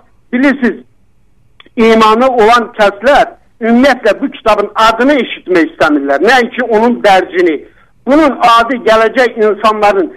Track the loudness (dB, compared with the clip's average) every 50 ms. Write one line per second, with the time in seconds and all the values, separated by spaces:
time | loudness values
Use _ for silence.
0 | _ _ _ _ _ -8 -4 0 0 0 0 0 -2 -4 -4 -6 -16 _ _ _
1 | _ _ _ _ _ _ _ _ _ _ _ _ -20 _ -4 0 2 2 4 4
2 | 2 2 2 2 0 0 0 2 2 2 2 2 0 -4 -4 -2 -2 -2 -2 -2
3 | 0 0 2 2 0 -2 -6 _ _ _ _ -8 -2 0 2 2 2 2 0 0
4 | -2 -2 -2 -2 -6 -10 -8 -6 -2 -2 0 0 -2 -6 -2 0 0 0 0 0
5 | 0 0 0 0 -2 -6 -10 -12 -6 -2 0 0 0 -2 -2 -2 0 0 0 -2
6 | -2 -2 -2 0 0 2 2 2 0 -2 -4 -8 -4 -2 0 0 2 0 -2 0
7 | 2 2 2 2 0 -2 -2 -2 -2 0 -2 -4 -10 -16 _ _ _ _ _ _
8 | -4 0 2 2 2 0 0 0 2 2 2 2 2 0 -4 -4 0 0 2 2
9 | 0 0 0 0 -2 -2 -2 -2 -2 -2 -2 0 -2 -2 0 0 0 0 0 0
10 | -2 -4 -8